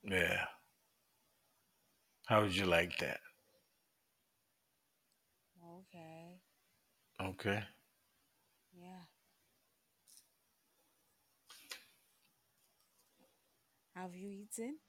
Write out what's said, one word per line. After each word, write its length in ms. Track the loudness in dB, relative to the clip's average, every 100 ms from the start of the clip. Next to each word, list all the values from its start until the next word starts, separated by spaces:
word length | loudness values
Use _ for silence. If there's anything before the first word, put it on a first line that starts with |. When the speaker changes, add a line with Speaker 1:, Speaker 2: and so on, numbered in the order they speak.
Speaker 1:
Yeah. 440 | 2 4 4 4 0 -6 _ _ _ _ _ _ _ _ _ _ _ _ _ _ _ _ 4
How 140 | 6
would 140 | 6 4
you 100 | 6
like 300 | 6 4 0
that? 220 | -2 -4 -8 _ _ _ _ _ _ _ _ _ _ _ _ _ _ _ _ _ _ _ _ _ _ _ -20 -18
Speaker 2:
Okay. 600 | -18 -16 -14 -14 -16 -18 _ _ _ _ _ _ _ -8
Speaker 1:
Okay. 440 | -6 -2 0 0 -2 -16 _ _ _ _ _ _ _ _ _
Speaker 2:
Yeah. 300 | -20 -18 -18 -18 _ _ _ _ _ _ _ _ _ -20 -20 _ _ _ _ _ _ _ _ _ _ _ _ _ -20 -14 -14 -14 _ _ _ _ _ _ _ _ _ _ _ _ _ -20 _ _ _ _ _ _
Have 200 | -10 -10
you 140 | -8 -10
eaten? 480 | -10 -10 -8 -6 -8